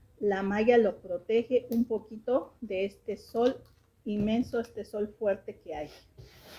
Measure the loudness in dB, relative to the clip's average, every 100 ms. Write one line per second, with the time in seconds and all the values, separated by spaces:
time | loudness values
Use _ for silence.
0 | _ _ 0 2 0 2 6 6 6 0
1 | -8 -8 0 0 2 0 2 0 0 -2
2 | -6 -10 -2 -2 -2 -10 -6 -4 -4 -6
3 | -10 -10 -6 0 0 0 -8 _ _ _
4 | -6 -2 0 0 0 -4 -6 -10 -10 -6
5 | -6 -2 -2 -2 -6 -16 -12 -10 -10 -14
6 | -20 -20 -20 -20 -20